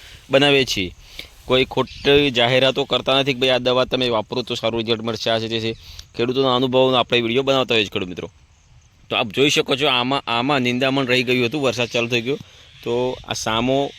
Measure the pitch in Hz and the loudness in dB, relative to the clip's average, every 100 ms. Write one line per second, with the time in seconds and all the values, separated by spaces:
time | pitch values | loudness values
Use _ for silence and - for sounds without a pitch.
0 | - - - 135 143 139 127 - 87 - | -20 -20 0 2 4 4 2 -2 -6 -8
1 | - - - - - 127 127 - 123 - | -20 -20 -20 -12 0 2 2 0 -4 -2
2 | - 143 143 120 120 131 131 131 139 123 | 4 4 4 2 2 4 2 2 -2 -2
3 | 120 135 135 123 131 127 123 127 127 131 | 0 0 0 0 2 2 2 2 2 0
4 | 127 113 104 123 113 120 113 113 110 113 | 0 0 -2 -4 -4 -4 -2 -2 -2 -2
5 | 113 110 - 113 113 113 113 113 - - | -4 -4 -2 -2 -2 -4 -4 -6 -12 -20
6 | - - 120 127 135 123 131 131 131 127 | -12 -4 -2 0 2 2 2 2 4 2
7 | 117 123 117 120 135 135 110 117 98 104 | 2 0 0 0 0 0 2 0 0 -2
8 | 92 87 82 - _ _ _ - _ _ | -6 -8 -12 -14 _ _ _ -20 _ _
9 | - 101 120 92 147 143 - 131 147 123 | -6 -4 -2 2 2 2 0 -2 0 0
10 | 123 139 - 117 127 143 123 123 135 135 | 0 -2 -2 -2 0 0 0 0 0 0
11 | 127 123 123 127 120 151 131 113 120 123 | 0 0 0 0 0 0 -2 -2 -2 -2
12 | 117 120 117 147 - - - - 117 120 | -2 -2 -2 -6 -8 -20 -20 -14 -6 -2
13 | 127 127 - - - 113 123 135 139 | -2 -6 -8 -8 -4 -2 0 0 -2